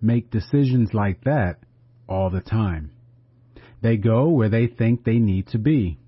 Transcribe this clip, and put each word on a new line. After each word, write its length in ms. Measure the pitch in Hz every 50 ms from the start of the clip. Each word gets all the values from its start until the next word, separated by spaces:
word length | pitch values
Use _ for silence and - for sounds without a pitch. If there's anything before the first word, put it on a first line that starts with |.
make 300 | 113 113 120 120 113 -
decisions 640 | - 107 98 - - 143 143 131 127 127 113 104 -
like 300 | 107 101 101 90 - -
that 340 | 135 147 147 101 87 80 - _ _ _ _ _ _ _ _ -
all 240 | - 92 95 95 92
the 100 | 90 92
time. 520 | - - 107 113 110 95 85 78 76 76 - - - _ _ _ _ _ _ _ _ _ - - - - - -
They 140 | - 113 113
go 320 | 107 98 113 110 117 135
where 220 | 165 170 131 110 107
they 180 | 107 113 120
think 380 | 117 - - 117 113 117 120 -
they 140 | 117 113 117
need 280 | 113 104 95 95 95
to 100 | - -
be. 420 | 113 107 143 156 139 101 85 73 - -